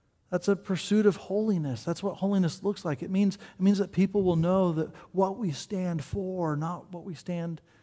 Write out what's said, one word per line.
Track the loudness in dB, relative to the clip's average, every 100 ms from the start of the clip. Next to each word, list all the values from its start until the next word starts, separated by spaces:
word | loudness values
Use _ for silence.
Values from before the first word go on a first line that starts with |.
| _ _ _
That's | -2 0
a | 0
pursuit | 0 -4 2 4 6
of | 4
holiness. | 0 0 2 0 0 -4
That's | -4 -4
what | -6 -2
holiness | 0 2 2 0
looks | -4 -4 -4
like. | -4
It | -2
means, | 0 0 0
it | -10 0
means | 2 4
that | 2
people | 2 2 2
will | 2 4
know | 4 4 2
that | 2 -4 -8 -6
what | 0 0 0
we | -4
stand | -6 -6 -4 -2 -4 -4
for, | -6 -4 -2 -2 -2
not | -4 -6 -10
what | -14
we | -12 -12
stand | -8 -6 -6 -8 _ _